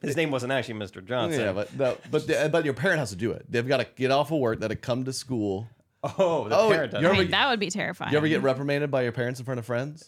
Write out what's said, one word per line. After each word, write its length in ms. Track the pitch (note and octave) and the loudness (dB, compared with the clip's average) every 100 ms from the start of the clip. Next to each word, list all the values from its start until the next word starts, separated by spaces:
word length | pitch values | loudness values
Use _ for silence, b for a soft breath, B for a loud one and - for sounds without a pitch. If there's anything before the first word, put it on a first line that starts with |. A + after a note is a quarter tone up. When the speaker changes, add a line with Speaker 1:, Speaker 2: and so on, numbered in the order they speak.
Speaker 1:
his 160 | C#3+ D3 | -4 0
name 140 | D#3+ | 0
wasn't 220 | C3 B2 | 0 -2
actually 220 | C3+ A2+ | -2 -2
Mister 280 | A2 G2 F#2 | -6 -8 -10
Johnson. 360 | F#2 B2 A2 D3 | -6 -2 0 0
Speaker 2:
Yeah, 120 | G#2 | 0
but 240 | F#2+ G#2 C3 | -2 -4 -2
the, 220 | C3 - - | 0 -2 -2
but 160 | D3+ - | -4 0
the, 220 | C#3 D3+ | 0 2
but 140 | E3 | 2
your 80 | D#3 | 0
parent 260 | C3+ F3+ E3 | 0 0 0
has 100 | A#2+ | -2
to 60 | F#2 | -4
do 160 | A2 | -4
it. 120 | - - | -4 -4
They've 160 | A#2+ B2 | -2 0
gotta 180 | C3+ A#2 | 0 -2
get 160 | - B2+ | -2 2
off 220 | C#3 D3 | 2 2
of 60 | D#3+ | 0
work, 200 | A#2+ A2 | 0 0
they 60 | |
gotta 120 | G#2+ G#2+ | -2 -4
come 280 | - B2 | -2 -2
to 80 | C3 | -2
school. 560 | C3 - B2 G#2 F#2+ A2+ _ _ _ | -6 -4 -2 0 -2 -6 _ _ _
Speaker 1:
Oh, 460 | C#3+ - F#3 D#3+ G#2+ | -8 0 2 2 2
the 80 | D#3+ | 4
Speaker 2:
Oh, 120 | A3 | 6
Speaker 1:
parent 220 | E3 C3 | 4 2
Speaker 2:
you 60 | - | 2
ever 80 | E3 | 4
Speaker 1:
does 100 | G3 | 4
it. 40 | |
Speaker 3:
Right, 60 | F3+ | 4
that 200 | F#3+ C4+ | 4 2
would 100 | A#3 | 2
be 80 | F#3+ | -2
terrifying. 400 | F#3 - F3+ - | -2 -4 -4 0
Speaker 2:
You 40 | D3+ | 2
ever 120 | D#3 | 4
get 120 | D3+ | 2
reprimanded 480 | C3+ C3 C#3+ C#3+ D3 | 2 2 0 0 0
by 120 | C3+ | 0
your 100 | B2 | 0
parents 260 | A#2 A#2+ B2+ | 0 -2 -4
in 60 | |
front 140 | B2 B2+ | -6 -6
of 60 | A2+ | -4
friends? 400 | A#2+ C#3 D#3 | -4 -4 -10